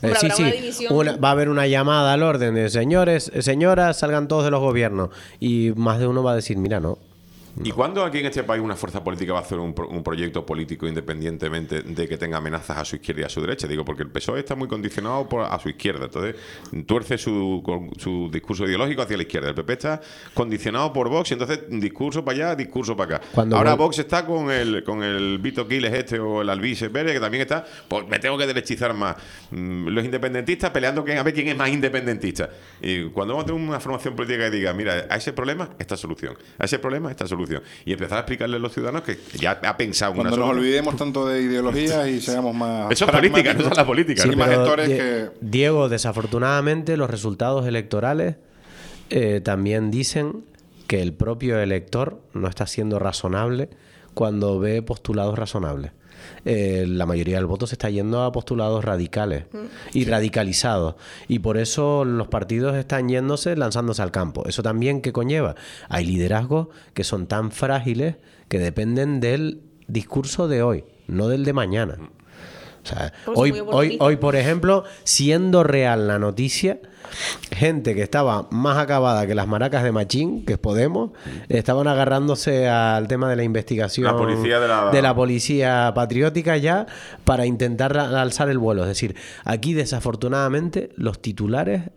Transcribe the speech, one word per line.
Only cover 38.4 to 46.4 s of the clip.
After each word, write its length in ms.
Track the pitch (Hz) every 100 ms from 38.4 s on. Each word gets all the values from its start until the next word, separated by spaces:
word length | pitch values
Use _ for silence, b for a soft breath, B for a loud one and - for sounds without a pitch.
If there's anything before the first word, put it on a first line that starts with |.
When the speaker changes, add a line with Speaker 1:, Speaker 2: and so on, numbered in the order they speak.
| 117 120
Speaker 3:
a 20 |
los 140 | 117
ciudadanos 300 | - 123 151
que 160 | 160 92 - -
ya 160 | 82 98
ha 140 | 98 -
pensado 340 | 113 - 101
en 80 | 92
una 100 | 117
Speaker 4:
Cuando 140 | 117 120
nos 20 |
Speaker 3:
solución. 160 | 127 127
Speaker 4:
olvidemos 320 | 139 151 135
tanto 280 | 143 139 135
de 140 | 131
ideologías 600 | 127 123 123 135 156 156 139
y 100 | 127
seamos 340 | 123 127 123
más 380 | 117 117 113 104
Speaker 3:
Eso 140 | 120 202
es 60 |
política, 200 | 147 151 147
Speaker 4:
pragmáticos 260 | - -
Speaker 3:
eso 100 | 156
es 60 | 165
la 80 | 131
política. 360 | 127 165 120
Speaker 2:
Sí, 60 | -
Speaker 4:
y 20 | 135
más 140 | 135
Speaker 2:
pero 100 | 123
Speaker 4:
gestores 280 | 123 135 151
Speaker 2:
Die-, 80 | 131
Speaker 4:
que 320 | 127 117 107 -
Speaker 2:
Diego, 480 | 110 120 143 156 131
desafortunadamente, 1120 | 117 120 107 110 120